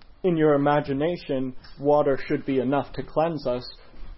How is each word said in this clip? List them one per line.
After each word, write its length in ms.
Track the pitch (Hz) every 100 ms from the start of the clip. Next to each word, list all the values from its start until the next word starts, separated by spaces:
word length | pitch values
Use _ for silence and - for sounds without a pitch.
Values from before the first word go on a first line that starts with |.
| - -
in 120 | 185 165
your 180 | 156 143
imagination, 1000 | 143 147 143 139 160 175 - 135 131 - - -
water 380 | 143 147 143 131 -
should 200 | 143 135
be 100 | 131
enough 340 | 123 143 -
to 100 | -
cleanse 420 | 131 151 165 151 127
us. 180 | 123 - - - - -